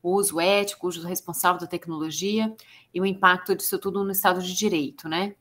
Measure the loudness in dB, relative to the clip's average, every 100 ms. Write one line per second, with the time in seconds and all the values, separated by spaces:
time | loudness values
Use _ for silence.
0 | 2 2 2 2 2 2 0 -4 -6 -6
1 | -8 -8 -6 0 2 2 -2 -8 -6 -6
2 | -6 -4 -2 0 0 -4 -20 -20 _ -2
3 | -2 4 4 4 0 -2 0 -4 -2 -2
4 | -2 2 2 2 -2 0 0 0 -2 -6
5 | -6 -2 -4 -6